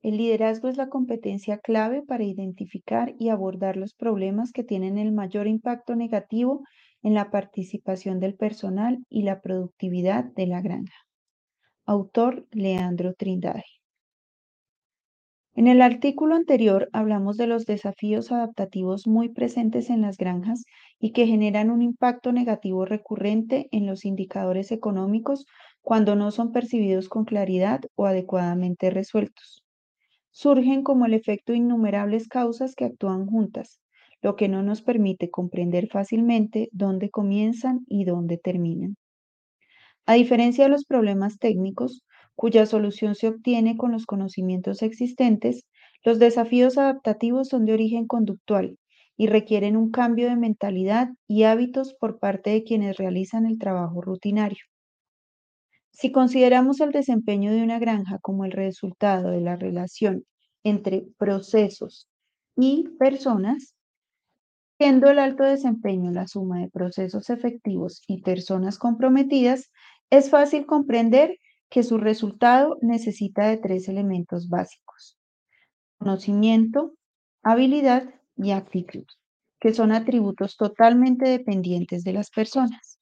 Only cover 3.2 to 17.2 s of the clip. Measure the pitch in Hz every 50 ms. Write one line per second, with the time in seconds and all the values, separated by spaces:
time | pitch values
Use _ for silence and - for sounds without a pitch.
3.2 | 226 226 220 202 190 190 190 185 196 190 190 196 190 214 _ _ - 233 220 196
4.2 | 190 196 196 208 240 240 - - 240 240 208 190 185 190 196 208 214 214 214 208
5.2 | 196 185 185 208 208 214 220 220 - 247 240 240 _ - 240 233 233 226 226 202
6.2 | 196 _ 220 226 247 254 277 277 277 _ _ _ _ _ _ _ - 220 214 214
7.2 | 202 202 - 202 196 202 _ 208 185 185 - 214 _ 202 190 185 - 196 190 185
8.2 | 185 196 196 _ 214 214 214 - - 196 185 196 214 240 254 247 254 _ - 220
9.2 | 202 196 196 196 _ 185 185 185 185 180 _ _ - 185 180 180 175 185 202 240
10.2 | 247 247 - - 185 180 180 175 180 170 175 - - 185 _ _ _ _ _ _
11.2 | _ _ _ _ _ _ _ _ _ _ _ _ _ - 208 202 196 190 _ 233
12.2 | 226 247 247 254 - _ - 214 196 190 185 185 180 180 175 175 175 180 180 _
13.2 | 202 196 185 185 175 170 - - - - _ _ _ _ _ _ _ _ _ _
14.2 | _ _ _ _ _ _ _ _ _ _ _ _ _ _ _ _ _ _ _ _
15.2 | _ _ _ _ _ _ _ - 233 247 247 254 254 247 247 247 - 285 277 -
16.2 | 311 311 330 330 339 - 285 233 226 214 190 196 - - - 220 214 214 214 202